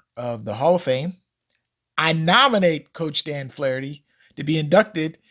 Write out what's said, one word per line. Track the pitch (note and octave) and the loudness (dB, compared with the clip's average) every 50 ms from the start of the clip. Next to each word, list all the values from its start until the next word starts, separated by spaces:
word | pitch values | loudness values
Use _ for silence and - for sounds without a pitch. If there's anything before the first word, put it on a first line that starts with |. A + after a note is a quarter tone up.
| _ _ _ | _ _ _
of | - B2 A#2+ A#2+ A2+ A2+ | -10 -8 -8 -8 -8 -8
the | A2 G#2 | -8 -6
Hall | A2 C3+ D#3+ F3+ | 0 2 2 2
of | F3 - | 2 2
Fame, | C#3+ B2+ B2+ D3 F3 F#3 _ _ _ _ _ _ _ _ _ _ _ _ _ _ _ _ - | -2 -2 -2 -4 -6 -8 _ _ _ _ _ _ _ _ _ _ _ _ _ _ _ _ -2
I | D#3 D#3+ D#3+ | 0 0 0
nominate | E3 D#3+ E3 F3+ A#3 C4+ C#4 A#3+ G#3 F#3 F3 D#3+ D3 - _ - | 0 2 4 6 6 6 6 4 4 2 2 2 0 -4 _ -10
Coach | - E3 D#3 D3 - - | -8 -8 -6 -6 -6 -6
Dan | D#3 D3 C#3+ C#3 C3 | -6 -8 -8 -10 -12
Flaherty | - - D3 C3+ B2+ C3 C3+ C#3 D3 C#3+ _ _ _ _ _ _ _ | -8 -6 -4 -4 -4 -4 -6 -10 -12 -14 _ _ _ _ _ _ _
to | - C#3 | -8 -4
be | C#3+ D#3 D#3+ | -2 -2 -2
inducted | D3+ D3 E3 G3 G#3+ A3 - E3 D#3 D#3+ E3 _ _ _ | 0 2 4 4 4 2 0 -6 -6 -6 -6 _ _ _